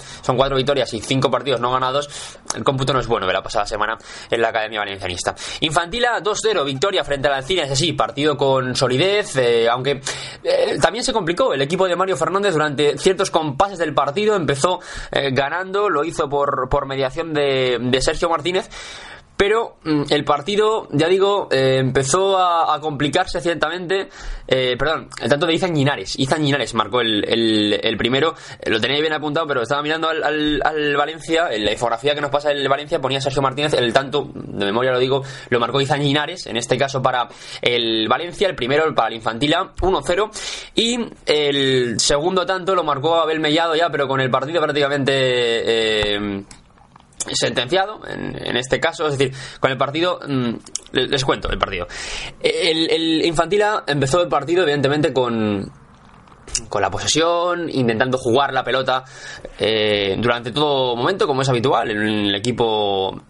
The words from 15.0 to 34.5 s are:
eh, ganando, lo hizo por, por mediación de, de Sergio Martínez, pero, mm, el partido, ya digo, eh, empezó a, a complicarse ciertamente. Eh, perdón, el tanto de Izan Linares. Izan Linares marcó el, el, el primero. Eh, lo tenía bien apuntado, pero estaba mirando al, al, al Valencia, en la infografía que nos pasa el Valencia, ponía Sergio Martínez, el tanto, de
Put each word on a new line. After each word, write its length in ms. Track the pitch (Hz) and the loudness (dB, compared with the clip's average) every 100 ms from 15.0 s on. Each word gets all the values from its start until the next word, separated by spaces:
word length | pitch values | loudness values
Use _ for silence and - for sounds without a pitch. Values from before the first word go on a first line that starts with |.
| - | -4
eh, 200 | - 139 | -2 0
ganando, 580 | 127 139 175 190 196 208 | 0 0 -2 -2 0 0
lo 140 | 147 | 0
hizo 260 | 165 151 143 | -2 -2 -2
por, 380 | 143 143 131 123 | 0 0 0 0
por 180 | 143 135 | 0 0
mediación 460 | 135 131 143 165 | -2 -2 -2 -4
de, 440 | 147 139 135 127 120 | 0 2 2 2 0
de 220 | 127 131 | 0 0
Sergio 280 | 160 160 170 | 0 0 0
Martínez, 400 | 160 151 180 - - - - - - - - | 0 0 -2 -4 -14 -16 -16 -16 -18 -14 0
pero, 400 | 196 226 233 - | 2 2 0 -6
mm, 220 | 160 151 143 | -2 0 2
el 160 | 147 135 | 0 2
partido, 600 | 147 165 202 214 220 - | 0 0 2 2 0 0
ya 160 | 147 160 | 0 4
digo, 400 | 190 202 202 - | 4 4 2 2
eh, 260 | 135 131 131 | 2 4 4
empezó 580 | 131 135 135 185 196 185 | 2 2 2 2 4 4
a, 380 | 180 170 - | 4 2 2
a 60 | 151 | 0
complicarse 600 | 156 135 147 180 185 175 | -2 -2 0 0 0 -2
ciertamente. 720 | 170 160 156 175 175 190 190 - - - - | -2 0 -2 -2 -2 -2 -4 -10 -10 -10 0
Eh, 280 | 131 127 120 | 2 2 0
perdón, 300 | 143 151 - - | 0 -2 -6 -6
el 80 | 117 | 0
tanto 160 | 143 170 | 2 2
de 80 | |
Izan 220 | 160 185 151 | 2 2 2
Linares. 420 | 135 127 - - | 2 0 -6 -4
Izan 240 | 135 160 | 0 2
Linares 320 | 147 139 110 | 2 0 0
marcó 280 | 113 107 123 | 0 0 2
el, 220 | 113 104 | 2 0
el, 560 | - 113 113 107 104 104 | 2 2 4 4 2 2
el 140 | 113 107 | 0 0
primero. 360 | 120 135 160 - - - | 0 2 0 -2 -16 -8
Eh, 120 | - | -2
lo 100 | 110 | 0
tenía 180 | 117 143 | 0 0
bien 140 | 156 | 0
apuntado, 320 | 151 151 151 156 | 0 -2 -2 0
pero 160 | 131 | -2
estaba 220 | 113 143 | 0 -2
mirando 260 | 147 160 160 | 0 -2 0
al, 140 | 160 | 0
al, 360 | 147 151 151 147 - | 0 0 0 2 0
al 300 | 156 147 143 | 0 0 2
Valencia, 540 | 147 160 - 160 170 | 0 -4 0 0 2
en 140 | 110 104 | 0 0
la 60 | |
infografía 440 | 107 117 113 143 147 | 0 -2 0 0 0
que 60 | |
nos 100 | 147 | 0
pasa 180 | 147 147 | 0 2
el 180 | 143 135 | 0 2
Valencia, 320 | 139 147 165 | 0 0 -2
ponía 220 | 131 135 | 0 -2
Sergio 220 | 135 135 | 0 0
Martínez, 320 | 135 131 151 131 | 0 0 0 2
el 180 | 120 | 2
tanto, 340 | 131 135 143 - | 0 0 -4 -4
de 320 | 87 - | -10 -10